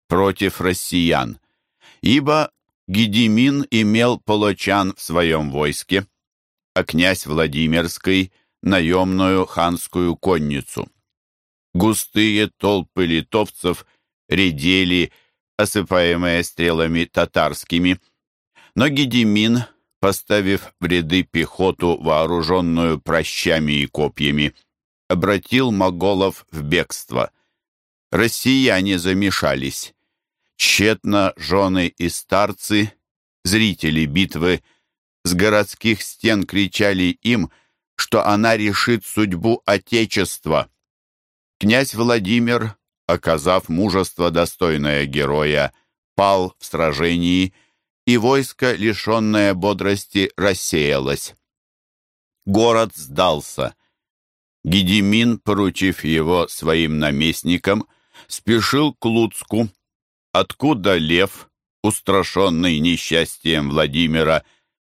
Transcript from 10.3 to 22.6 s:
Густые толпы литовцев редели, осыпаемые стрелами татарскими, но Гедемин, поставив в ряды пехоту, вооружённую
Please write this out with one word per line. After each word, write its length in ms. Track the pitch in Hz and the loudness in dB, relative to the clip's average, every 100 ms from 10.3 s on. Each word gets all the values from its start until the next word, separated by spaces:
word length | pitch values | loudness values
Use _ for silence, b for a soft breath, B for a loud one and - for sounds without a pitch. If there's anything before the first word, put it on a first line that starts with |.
| 85 73 71 - - - _ _ _ _ _ _ _ _ | 0 0 -6 -8 -10 -12 _ _ _ _ _ _ _ _
Густые 760 | 87 107 104 - 104 110 104 107 | 0 0 0 -2 0 2 2 -2
толпы 580 | - 98 101 80 - 87 | -2 0 0 -2 -2 0
литовцев 800 | 80 - 110 104 - 90 85 - _ _ _ - | 0 0 -2 -2 -4 -4 -4 -8 _ _ _ -4
редели, 840 | 82 95 73 80 95 90 87 80 b b b _ - | 0 0 0 2 2 2 0 -2 b b b _ -4
осыпаемые 840 | 107 107 85 90 87 87 87 85 | -2 -2 0 2 2 2 0 -2
стрелами 600 | 85 - 85 82 82 82 | -4 -2 0 0 0 -2
татарскими, 960 | 85 - 85 87 76 73 - 87 90 92 _ _ _ _ _ b b | -2 -2 0 0 0 -2 -4 0 0 -2 _ _ _ _ _ b b
но 140 | - 143 | -2 0
Гедемин, 760 | 139 135 120 110 104 110 120 117 _ _ _ | 0 0 2 2 2 2 0 -2 _ _ _
поставив 720 | 98 95 - 104 95 98 - - | 0 0 0 0 2 -2 -4 -8
в 60 | 85 | -2
ряды 360 | 87 80 92 | 0 2 0
пехоту, 720 | 85 82 78 - 95 - 87 82 | 0 -2 -4 0 -2 0 0 0
вооружённую 1040 | 78 78 80 85 80 92 | 0 0 0 -2 0 0